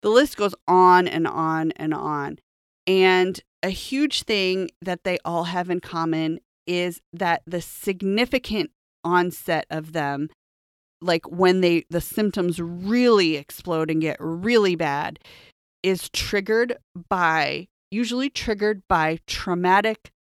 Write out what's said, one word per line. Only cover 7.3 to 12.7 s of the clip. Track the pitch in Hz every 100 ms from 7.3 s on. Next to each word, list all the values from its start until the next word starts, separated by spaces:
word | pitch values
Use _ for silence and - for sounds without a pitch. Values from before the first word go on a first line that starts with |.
| 165 -
the | 175
significant | 165 - - 190 196 202 247 262 254 214 - _ _ _
onset | - 180 175 170 - 160 -
of | 160 156
them, | 165 143 139 156 _ _ _ _ _ _ _
like | 175 170 -
when | 175 185 185
they, | 180 175 -
the | 170
symptoms | - - 214 196 175 170
really | 170